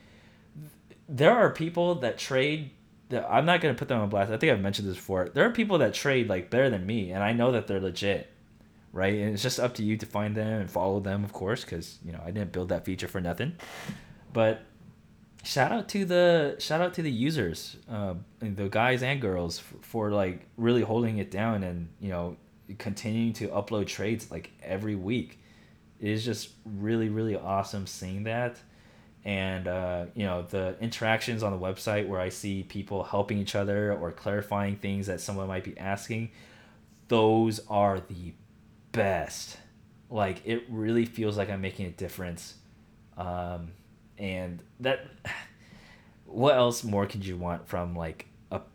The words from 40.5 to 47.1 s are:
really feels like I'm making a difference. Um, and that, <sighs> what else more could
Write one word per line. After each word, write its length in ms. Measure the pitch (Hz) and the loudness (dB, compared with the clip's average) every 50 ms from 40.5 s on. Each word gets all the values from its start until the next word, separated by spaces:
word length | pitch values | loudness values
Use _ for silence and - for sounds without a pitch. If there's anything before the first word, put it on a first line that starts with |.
| 117 120 120 - | -2 -2 -2 -6
really 340 | 117 110 110 110 117 117 117 | -6 -4 0 2 4 4 4
feels 320 | 113 117 - 110 107 104 | 2 0 -2 0 0 2
like 140 | 104 98 98 | 0 0 0
I'm 100 | 101 95 | -2 -4
making 240 | 95 95 92 - 98 | -4 -4 -4 -4 -8
a 60 | 90 | -8
difference. 640 | 85 - 95 87 - - 92 87 85 85 - - - - - - - - - - - - - - - - | -6 -8 -8 -8 -6 -6 -8 -6 -6 -8 -10 -16 -18 -20 -20 -20 -20 -20 -20 -20 -20 -20 -20 -20 -10 -8
Um, 540 | 90 90 87 90 87 87 87 87 85 85 90 - - - - - - - - | -6 -4 -4 -4 -4 -6 -6 -8 -8 -12 -14 -16 -20 -20 -20 -20 -20 -20 -16
and 460 | - 104 95 92 92 92 90 87 85 - - - - | -10 -8 -6 -4 -4 -6 -6 -8 -10 -14 -18 -16 -6
that, 240 | 123 131 135 127 - - - - - | -2 -2 -2 -2 -4 -12 -20 -14 -12
<sighs> 960 | - - - - - - - - - - - - - - - - - - - - | -10 -10 -10 -12 -16 -20 -20 -20 -20 -20 -20 -20 -20 -20 -20 -20 -20 -20 -20 -20
what 320 | - - 107 123 143 143 | -12 -2 2 6 6 8
else 260 | 127 123 120 120 - - | 8 8 6 4 0 -2
more 220 | 117 101 101 101 | 0 2 2 2
could 220 | 101 | 0